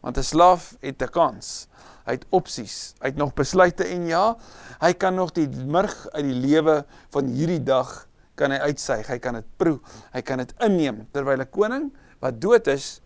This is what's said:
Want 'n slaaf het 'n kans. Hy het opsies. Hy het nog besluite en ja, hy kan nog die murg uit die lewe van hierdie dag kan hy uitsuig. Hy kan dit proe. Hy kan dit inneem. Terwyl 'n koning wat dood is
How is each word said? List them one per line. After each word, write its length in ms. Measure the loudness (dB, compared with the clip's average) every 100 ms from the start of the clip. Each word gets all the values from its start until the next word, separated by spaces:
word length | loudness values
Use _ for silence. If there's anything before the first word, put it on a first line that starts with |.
Want 180 | -4 -2
'n 40 |
slaaf 540 | 0 6 6 6 0 -12
het 220 | -10 -6
'n 60 | -4
kans. 600 | 0 0 0 -14 -14 -16 -20 -20 -18 -8
Hy 60 |
het 140 | -8 0
opsies. 640 | 0 0 -10 -10 -12 -14 -8
Hy 80 | -6
het 80 | -2
nog 180 | -4
besluite 500 | -2 0 6 6 4
en 220 | -4 -2 -2
ja, 300 | 2 2 0 -10 -20 -20 0
hy 120 | 0
kan 220 | 2 0
nog 180 | 0 -2
die 160 | -2 -2
murg 600 | -2 -2 0 0 -4 -10
uit 120 | -6
die 160 | -4 -2 2
lewe 380 | 4 4 2 0 -18 -8
van 160 | -4 -2
hierdie 360 | -2 0 0
dag 440 | 0 0 0 -8 -20 _ _
kan 160 | -4 -2
hy 80 | 0
uitsuig. 480 | -2 -4 -4 -4 -4
Hy 120 | -6
kan 160 | -6
dit 100 | -8 -10 -2
proe. 240 | 0 0 -6 -20 -12
Hy 100 | -10
kan 160 | -6 -6
dit 160 | -6 -2
inneem. 460 | 2 2 2 -2 -8
Terwyl 280 | -6 -2 -2
'n 100 | -2
koning 420 | -2 0 0 -6 -10 -20 -8
wat 200 | -6 -4
dood 260 | 4 4 4
is 340 | -2 -2 -14